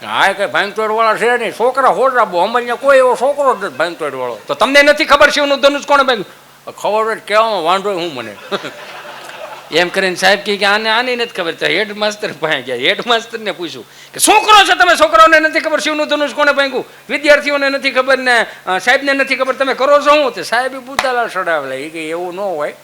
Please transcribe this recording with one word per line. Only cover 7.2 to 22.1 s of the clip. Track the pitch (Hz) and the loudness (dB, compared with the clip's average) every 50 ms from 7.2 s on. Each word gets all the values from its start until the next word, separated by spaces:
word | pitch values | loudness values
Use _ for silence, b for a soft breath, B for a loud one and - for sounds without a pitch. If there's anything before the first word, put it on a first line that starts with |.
| 143 - | -6 -2
કહેવામાં | 202 214 226 226 220 190 160 | 0 2 2 2 0 -2 0
વાંધો | 160 180 196 190 208 202 | 0 0 0 0 -2 -4
હોય | 175 170 | -4 -4
હું | 175 151 | -6 -6
મને. | 127 117 110 101 98 - - | -8 -10 -10 -12 -16 -12 -8
<laughs> | 196 196 - 143 - - - - - - - - - - - - - - - - - - - - | -8 -8 -8 -10 -14 -14 -18 -18 -18 -18 -16 -18 -18 -18 -18 -18 -16 -16 -16 -16 -16 -18 -16 -4
એમ | - 160 180 175 | 0 0 0 0
કરીને | 170 190 190 190 180 | 0 -2 -2 -2 -2
સાહેબ | 160 185 185 202 196 202 | 0 2 2 2 2 0
કહે | 208 202 196 | -4 -4 -2
કે | 202 | 0
આને, | 196 202 214 220 220 | 0 0 0 0 0
આને | 220 226 247 254 247 | -2 -2 0 -2 -2
નથી | 240 240 233 - | -4 -4 -6 -6
ખબર. | - 180 165 | -6 -6 -6
તો | 165 - 160 | -4 -4 -2
હેડમાસ્ટર | 151 151 175 214 208 208 208 208 214 208 208 - 185 | -2 0 0 -2 -4 -4 -4 -4 -4 -4 -4 -8 -10
પાસે | - 139 151 156 156 139 | -8 -6 -4 -2 -2 -2
ગયા, | 120 123 127 | -4 -6 -6
હેડમાસ્ટરને | 120 127 156 196 202 190 226 240 226 214 226 - 233 220 202 | -4 -2 -2 -2 -2 -2 -2 -2 -2 -2 -6 -14 -10 -8 -8
પૂછ્યું | 170 147 175 160 131 131 104 B B B B B B | -8 -8 -8 -12 -10 -12 -16 B B B B B B
કે, | - | -4
"શું | - - 381 440 | 2 4 4 4
કરો | 427 403 427 415 392 320 | 6 6 6 6 6 4
છો | 370 | 4
તમે? | 320 370 359 330 | 2 4 4 4
છોકરાઓને | 277 311 320 320 320 320 320 320 311 | 4 2 4 6 6 6 8 6 4
નથી | 311 320 302 320 | 4 2 0 0
ખબર | - 320 302 294 | -2 0 -2 -2
શિવનું | 294 302 311 302 302 294 | -2 -2 -2 -2 -2 -2
ધનુષ | 294 294 294 285 220 | 0 -2 -2 -4 -2
કોણે | 277 294 294 277 | 0 2 2 2
ભાંગ્યું? | 262 277 277 262 247 175 B B B B B | 2 0 -2 -2 -6 -6 B B B B B
વિદ્યાર્થીઓને | 233 294 285 302 294 285 - 277 294 277 277 269 | -6 -4 4 4 4 4 4 0 -2 0 0 0
નથી | 269 277 240 269 | -2 -2 -4 -2
ખબર | 254 247 262 262 269 254 | 0 0 2 2 2 0
ને, | 262 254 247 233 208 - B B B - | 2 2 2 2 2 0 B B B -4
અ, | 185 185 | -4 -2
સાહેબને | 180 240 254 269 269 277 269 | 0 0 0 0 2 0 0
નથી | 277 269 269 269 | 0 0 -2 0
ખબર, | 247 262 262 262 | -2 -2 -2 -2
તમે | - 277 269 240 | -2 -2 -2 -2
કરો | 196 247 285 285 285 | 0 2 4 4 4
છો | 277 | 4
શું?" | 294 294 302 294 254 | 4 4 4 2 0
તે | 208 190 160 | -2 -6 -6
સાહેબે | - - 233 254 262 262 269 | -4 -2 -2 -2 -2 -6 -8
બુદ્ધાલાલ | 247 247 277 269 - 269 247 240 233 208 | -14 -10 -8 -4 -4 -2 -2 -2 -2 -2
ચડાવેલા. | - 180 185 170 165 156 139 135 131 | -4 -4 -2 -2 -2 -2 -2 -4 -8
એ | 131 139 160 | -8 -8 -10
કે, | 156 170 160 156 | -10 -10 -8 -8